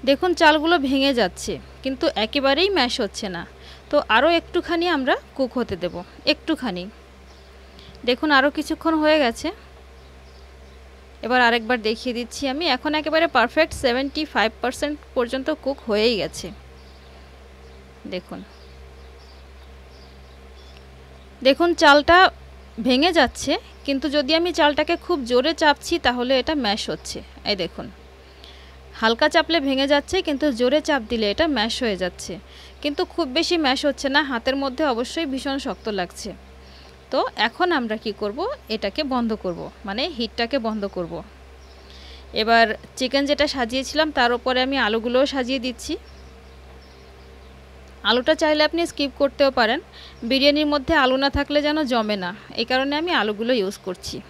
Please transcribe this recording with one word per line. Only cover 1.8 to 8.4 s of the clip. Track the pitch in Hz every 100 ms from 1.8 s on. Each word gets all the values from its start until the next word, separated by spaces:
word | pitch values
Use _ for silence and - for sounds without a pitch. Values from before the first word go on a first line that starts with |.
কিন্তু | 262 269 330 -
একেবারেই | 214 285 269 277 392
mash | 370 247 -
হচ্ছে | 202 - 202
না। | 170 - - - - -
তো | 294 -
আরও | 220 302
একটুখানি | 339 - 349 - 339 349 302
আমরা | 262 440 - -
cook | 254 247
হতে | 226 180
দেব, | 170 170 180 - -
একটুখানি। | - - - 247 180 185 - - - - - - - - - - - 233
দেখুন | 254 311
আরও | 277